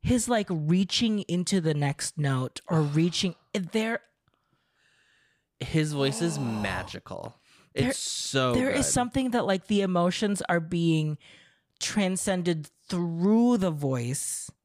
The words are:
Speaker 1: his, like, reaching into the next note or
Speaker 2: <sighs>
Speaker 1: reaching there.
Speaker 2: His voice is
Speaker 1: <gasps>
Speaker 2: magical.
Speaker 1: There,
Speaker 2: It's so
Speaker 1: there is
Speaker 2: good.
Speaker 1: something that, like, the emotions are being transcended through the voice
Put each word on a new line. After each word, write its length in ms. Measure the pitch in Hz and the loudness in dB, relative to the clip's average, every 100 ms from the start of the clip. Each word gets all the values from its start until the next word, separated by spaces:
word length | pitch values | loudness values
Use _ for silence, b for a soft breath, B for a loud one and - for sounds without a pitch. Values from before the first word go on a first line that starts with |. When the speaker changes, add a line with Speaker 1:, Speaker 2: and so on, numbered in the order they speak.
Speaker 1:
his, 260 | - 247 226 | 2 0 2
like, 200 | 233 202 | 0 0
reaching 680 | 170 151 180 190 - 233 214 | -2 2 2 2 0 0 0
into 400 | - 175 170 196 | -2 -2 0 0
the 120 | 160 | 2
next 440 | 147 143 139 - - | 0 0 -2 -6 -2
note 420 | 143 131 127 - - | -2 0 -4 -8 -2
or 140 | 165 | 0
Speaker 2:
<sighs> 0 | |
Speaker 1:
reaching 540 | 147 147 175 - 185 - _ | 2 2 2 0 -4 -6 _
there. 480 | - 170 220 220 233 _ _ _ _ _ _ _ _ _ _ _ _ _ _ _ _ | -6 -2 -2 -2 -4 _ _ _ _ _ _ _ _ _ _ _ _ _ _ _ _
Speaker 2:
His 340 | 131 160 156 | -4 -2 0
voice 280 | 147 135 117 | 0 -2 0
is 180 | 170 147 | -2 -2
Speaker 1:
<gasps> 0 | |
Speaker 2:
magical. 960 | 123 110 101 92 90 92 - 95 - - b b b | -4 -2 -4 -4 -8 -14 -12 -12 -12 -16 b b b
Speaker 1:
There, 160 | - 247 | -2 -2
Speaker 2:
It's 100 | 277 | -2
so 540 | - - - - 127 | -6 -6 -2 0 2
Speaker 1:
there 160 | 175 262 | 2 2
is 160 | 277 - | 0 0
Speaker 2:
good. 40 | |
Speaker 1:
something 400 | 254 247 269 254 | 0 0 0 0
that, 140 | 240 202 | 0 0
like, 220 | 190 - | -2 0
the 140 | 208 | 0
emotions 600 | 196 180 175 - 208 196 - | 2 2 2 2 -2 -2 0
are 100 | 170 | -2
being 580 | 165 175 170 160 156 151 b b b b b _ | 0 2 4 4 0 -4 b b b b b _
transcended 920 | - 214 185 190 - 185 175 160 147 _ _ | -4 0 0 0 -2 0 0 -2 -4 _ _
through 680 | 180 170 165 185 226 240 240 | -2 -2 2 4 6 6 4
the 140 | 185 | 2
voice 800 | 151 143 127 120 139 - - - _ | 0 -2 -2 -2 -4 -6 -8 -10 _